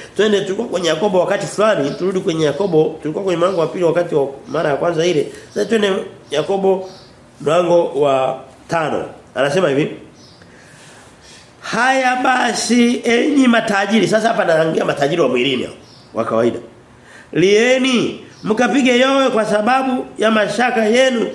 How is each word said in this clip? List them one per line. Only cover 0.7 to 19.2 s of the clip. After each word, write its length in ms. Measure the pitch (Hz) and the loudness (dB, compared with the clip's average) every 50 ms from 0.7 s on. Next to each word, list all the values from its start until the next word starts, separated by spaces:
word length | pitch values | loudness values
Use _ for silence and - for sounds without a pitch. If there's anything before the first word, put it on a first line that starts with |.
| - 180 180 | -4 -4 -2
Yakobo 320 | 160 156 160 214 208 185 180 | -2 -2 0 0 0 2 0
wakati 260 | 165 151 196 196 156 | 0 0 -2 -4 -4
fulani, 440 | 147 - - 202 - - - 139 139 | -6 -2 0 0 2 2 0 -2 -4
turudi 280 | 123 - 175 190 190 185 | -4 -4 -4 -4 -2 -2
kwenye 260 | - - 160 160 160 | -2 -2 -2 0 0
Yakobo, 500 | 147 135 - 196 190 165 156 156 - - - | 0 0 -2 -2 0 2 2 2 0 -2 -6
tulikuwa 220 | - 147 156 190 202 | -8 -6 -6 -4 -4
kwenye 140 | 190 175 165 | -2 0 0
mlango 200 | 170 190 196 170 | 0 0 0 0
wa 60 | 160 | -2
pili 160 | 151 180 190 175 | -2 -2 0 0
wakati 320 | 160 143 170 170 165 160 | 2 2 0 0 0 0
wa 120 | 147 135 131 - - - | -2 -2 -2 -4 -10 -12
mara 220 | - 131 156 170 156 | -6 -4 -2 -2 -2
ya 60 | 139 | -2
kwanza 300 | 135 156 175 170 156 165 | -2 -2 -2 -2 0 0
ile. 260 | 180 170 147 - - - - - - - | 0 0 0 -2 -4 -8 -16 -18 -10 -6
Sasa 120 | 190 208 | -6 -2
twende 260 | 185 226 214 208 196 190 - - - - - - - | 0 0 0 0 0 -2 -4 -6 -10 -14 -20 -12 -6
Yakobo 580 | - 147 151 - 196 190 190 190 190 175 - - - - - - - - - - - - | -4 -4 -2 -2 -2 0 0 0 0 0 -4 -10 -16 -20 -20 -20 -20 -20 -20 -20 -18 -8
mlango 440 | - 143 160 175 180 170 175 170 165 - - 139 | -2 0 2 2 4 4 4 4 2 2 0 0
wa 400 | 147 139 135 131 131 - - - - - - - - | 2 2 2 2 0 0 -2 -6 -10 -18 -20 -20 -8
tano. 380 | - 160 165 156 139 113 92 80 - - - - - - | -4 -2 -2 -2 -2 -2 -4 -6 -8 -12 -18 -20 -8 -4
Anasema 340 | 117 135 - 185 190 180 147 | -2 0 0 2 2 2 2
hivi, 220 | 135 139 156 - - - - - - - - - - - - - - - - - - - - - - - - - - - - - - - - - - - | 2 0 -2 -2 -6 -12 -18 -20 -20 -20 -20 -20 -20 -20 -20 -20 -20 -20 -20 -20 -20 -20 -20 -20 -20 -20 -20 -20 -20 -20 -20 -20 -20 -20 -20 -20 -20 -18
"Haya 540 | - - - 220 240 254 247 269 262 254 254 | -12 -6 -2 0 0 2 2 2 2 0 0
basi, 840 | 247 262 262 254 247 247 240 202 - - - 233 247 240 240 247 - - | 0 0 0 0 0 0 -2 -2 -4 -2 2 2 4 4 2 2 0 0
enyi 440 | 233 233 240 311 311 294 277 262 | 0 0 2 2 2 2 4 4
matajiri." 600 | 247 233 226 226 - 202 196 202 202 220 226 180 | 4 4 2 2 0 0 -2 0 0 2 2 2
Sasa 200 | 160 202 220 202 | 2 2 2 2
hapa 160 | 233 226 214 185 | 0 0 0 0
anaangalia 420 | 170 165 156 165 160 165 - 196 | 2 2 2 2 0 0 0 -2
matajiri 360 | 165 143 - 143 143 175 170 | -2 -2 0 0 0 2 2
wa 60 | 151 123 | 0 2
mwilini 340 | 127 123 127 139 131 117 101 | 2 0 0 0 -2 -2 -4
hao, 100 | 80 - - - - - - - - - | -8 -12 -16 -20 -20 -20 -20 -20 -10 -6
wa 120 | 110 113 | -6 -4
kawaida. 340 | - 113 113 117 120 - - - - - - - - - - - - - - - - - | -2 0 0 2 0 -2 -4 -8 -16 -20 -20 -20 -20 -20 -20 -20 -20 -20 -20 -14 -6 0
Lieni 920 | 151 175 196 202 214 233 254 262 262 254 262 254 220 151 110 - - - - - - - | 2 2 4 4 4 4 4 2 2 2 0 0 0 0 -2 -4 -8 -14 -20 -18 -8 -4
Mkapige 540 | 180 214 226 247 240 226 285 240 254 240 240 | -2 0 0 0 0 2 2 2 4 4 4
yowe 300 | 254 269 269 269 | 4 4 4 2